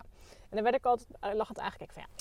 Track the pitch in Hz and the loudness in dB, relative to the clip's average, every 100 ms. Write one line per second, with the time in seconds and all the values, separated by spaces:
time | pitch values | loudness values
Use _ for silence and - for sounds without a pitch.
0 | - - - - - 214 220 262 247 240 | -8 -20 -20 -20 -6 2 4 4 4 2
1 | - - 202 214 - 220 185 - - - | 0 -8 -4 -2 -2 -4 -6 -8 -14 -14
2 | - - | -16 -16